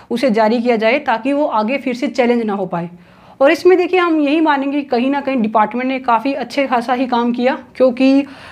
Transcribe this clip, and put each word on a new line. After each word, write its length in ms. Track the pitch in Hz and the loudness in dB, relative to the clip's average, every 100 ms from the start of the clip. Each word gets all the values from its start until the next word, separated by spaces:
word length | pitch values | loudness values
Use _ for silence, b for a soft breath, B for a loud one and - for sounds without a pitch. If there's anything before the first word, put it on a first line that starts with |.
| B | B
उसे 200 | 233 269 | -2 0
जारी 320 | 214 214 247 | 2 2 2
किया 140 | 240 240 | 0 0
जाए, 220 | 220 277 | 2 0
ताकि 340 | 285 226 247 | 0 -2 -2
वो 120 | 285 | -2
आगे 340 | 302 220 214 277 | 0 -2 -2 -4
फिर 160 | 269 | -4
से 120 | 240 285 | -4 -4
चैलेंज 360 | - 240 240 | 0 0 0
ना 100 | 220 | -2
हो 140 | 202 185 | -4 -4
पाए। 240 | 170 170 B B B B B | -6 -8 B B B B B
और 100 | 269 | 2
इसमें 280 | 330 359 359 | 4 4 4
देखिए, 220 | 349 359 | 2 0
हम 200 | 349 320 | 2 0
यही 200 | 285 311 | 2 2
मानेंगे 380 | 311 277 277 285 | 2 0 -2 -4
कि 60 | |
कहीं 260 | 277 233 262 | -2 -2 0
ना 100 | 285 | -2
कहीं 160 | 269 269 | -2 -2
डिपार्टमेंट 520 | 214 220 214 240 254 | 0 0 0 -2 -4
ने 100 | 262 | -4
काफ़ी 340 | 262 226 269 | -2 0 0
अच्छे 340 | 277 233 - 269 | -4 -6 -4 -2
खासा 280 | 254 233 | -2 -2
ही 120 | 247 254 | -2 0
काम 260 | 240 240 | 0 0
किया, 260 | 240 247 294 - - | 0 -2 -2 -8 0
क्योंकि, 500 | 262 240 262 277 277 B B | 0 4 4 4 0 B B